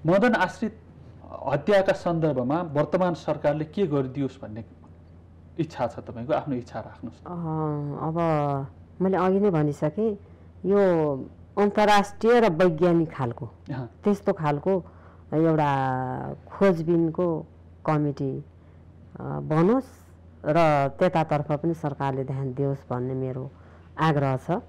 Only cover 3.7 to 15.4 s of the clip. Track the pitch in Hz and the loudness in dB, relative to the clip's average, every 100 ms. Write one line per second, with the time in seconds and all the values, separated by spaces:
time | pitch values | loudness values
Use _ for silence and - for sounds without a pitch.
3.7 | - 190 147 131 131 135 - 107 107 113 | -2 0 0 -2 -4 -8 -8 -14 -14 -14
4.7 | - - - - - - - - - 160 | -20 -20 -20 -20 -20 -20 -20 -18 -8 -6
5.7 | - 123 - - 117 123 143 151 127 - | -4 -6 -6 -14 -12 -4 -4 -2 -6 -6
6.7 | 113 104 - - - - 175 165 156 156 | -12 -12 -14 -16 -14 -12 -8 -6 -4 -4
7.7 | 147 147 139 160 165 165 151 147 139 139 | -4 -6 -6 -4 -2 0 0 0 -2 -6
8.7 | - - - 190 185 185 190 208 160 147 | -14 -20 -4 -2 2 2 2 2 2 0
9.7 | 143 151 180 220 202 - - - - 180 | 0 -4 -2 -4 -4 -12 -20 -20 -8 0
10.7 | 202 190 170 151 135 - - - - 208 | 4 4 4 2 -2 -8 -16 -10 0 2
11.7 | 202 208 208 196 - 220 240 220 160 180 | 4 4 4 2 0 4 6 4 4 2
12.7 | 156 175 170 160 - 123 113 113 - - | 4 4 4 0 -2 -6 -6 -12 -14 -12
13.7 | 135 120 - 208 202 - 190 151 143 185 | -10 -10 -2 0 0 -2 -2 -2 0 0
14.7 | 190 - - - - - 151 | -2 -4 -20 -20 -20 -4 0